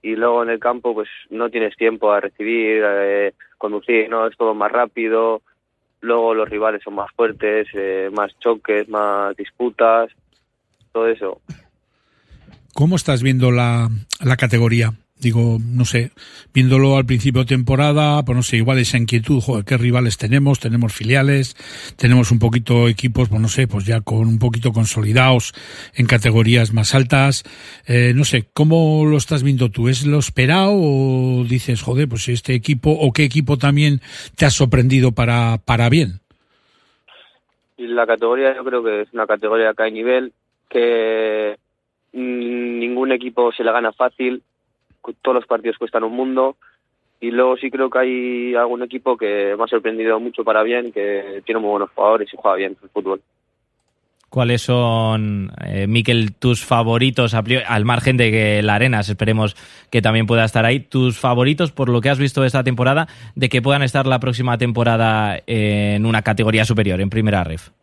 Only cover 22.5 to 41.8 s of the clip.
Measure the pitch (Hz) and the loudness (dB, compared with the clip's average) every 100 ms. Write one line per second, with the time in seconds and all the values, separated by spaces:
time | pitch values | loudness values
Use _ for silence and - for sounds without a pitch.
22.5 | 120 110 120 120 107 127 113 120 104 110 | 0 2 2 4 0 -2 0 0 0 0
23.5 | - 127 104 98 113 104 110 113 113 117 | 0 -2 -2 -2 -2 -2 0 2 2 0
24.5 | 117 117 110 110 - 104 123 131 127 - | 0 -2 0 0 0 0 4 4 4 0
25.5 | - - - - - 120 120 117 113 113 | -14 -20 -20 -12 -2 2 2 4 4 4
26.5 | 120 113 110 107 135 123 139 139 131 - | 4 4 0 2 2 2 2 2 0 -8
27.5 | - - - - 120 123 123 147 214 104 | -20 -20 -20 0 2 4 2 2 0 -2
28.5 | - 156 165 160 156 151 151 - 151 135 | 0 4 4 4 4 4 2 0 0 0
29.5 | 135 123 101 120 127 147 147 - - 131 | 2 0 0 0 0 0 0 0 0 2
30.5 | 180 190 202 156 135 135 131 127 127 120 | 4 4 2 2 2 2 0 0 0 0
31.5 | 123 - 113 - 127 147 117 - 120 - | -2 -2 -4 -2 -2 -2 -2 -4 -4 -2
32.5 | 127 131 135 151 156 151 117 147 143 131 | -2 0 0 2 2 2 2 2 2 0
33.5 | 143 139 143 151 139 - - - - 147 | 0 2 4 2 0 -4 -20 -20 0 2
34.5 | - 135 127 123 131 127 110 120 120 117 | 4 2 4 4 4 4 2 0 2 0
35.5 | 113 - 117 117 156 117 90 _ _ _ | -2 0 2 4 4 2 -6 _ _ _
36.5 | _ _ _ _ _ _ - _ _ _ | _ _ _ _ _ _ -20 _ _ _
37.5 | _ _ - 120 120 113 113 117 127 135 | _ _ -14 -4 -2 0 2 2 2 0
38.5 | 131 127 123 113 104 107 120 110 104 107 | -2 -4 -2 -2 -4 -4 -6 -2 -2 0
39.5 | 113 110 107 110 110 117 127 127 _ _ | 0 0 0 -4 -2 0 0 -2 _ _
40.5 | _ _ 120 120 117 110 110 110 107 107 | _ _ 0 2 2 0 0 -2 -2 -4
41.5 | 104 _ _ | -8 _ _